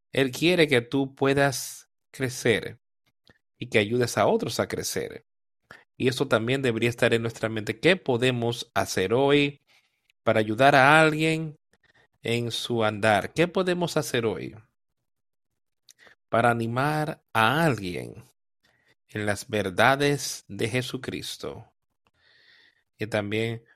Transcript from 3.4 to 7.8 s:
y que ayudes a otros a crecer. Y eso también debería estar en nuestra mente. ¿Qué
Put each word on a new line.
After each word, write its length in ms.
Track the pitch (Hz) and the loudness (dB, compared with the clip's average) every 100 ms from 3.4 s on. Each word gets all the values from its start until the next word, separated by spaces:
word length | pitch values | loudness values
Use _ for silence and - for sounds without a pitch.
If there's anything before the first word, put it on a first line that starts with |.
| _ - | _ -16
y 100 | 123 | -2
que 120 | 113 | 0
ayudes 380 | 104 123 123 - | 2 0 0 2
a 100 | 107 | 2
otros 320 | 220 139 - | 2 -2 -4
a 80 | 98 | -4
crecer. 580 | - - - 57 - _ _ _ _ - - _ - | -6 -6 -6 -8 -12 _ _ _ _ -20 -20 _ -4
Y 100 | 123 | -2
eso 200 | 123 131 | -2 0
también 340 | 117 113 135 | 0 0 -2
debería 280 | 131 110 120 | 0 0 -2
estar 240 | 117 120 | 0 2
en 80 | 117 | 2
nuestra 260 | 117 - 110 | -2 -6 -6
mente. 320 | 110 107 | -4 -6
¿Qué 160 | - | 0